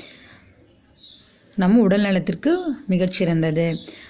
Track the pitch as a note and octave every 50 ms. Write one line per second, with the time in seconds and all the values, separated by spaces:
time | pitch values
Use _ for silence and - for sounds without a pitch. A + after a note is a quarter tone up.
0 | - - - - - - - - - - - _ - _ _ _ _ _ _ -
1 | - - - - - - _ _ _ _ - G3+ F#3 F3+ A3 B3 G#3+ F#3 G3 G#3
2 | G#3 G3 F#3+ F3+ - - - - - D4 F4 F#4 F4+ D#4+ B3 - - - F#3 F3
3 | F#3 F3+ - - F#3 E3 E3 D#3+ D#3+ D#3+ D#3 E3 E3+ E3 D#3+ - - - - -
4 | -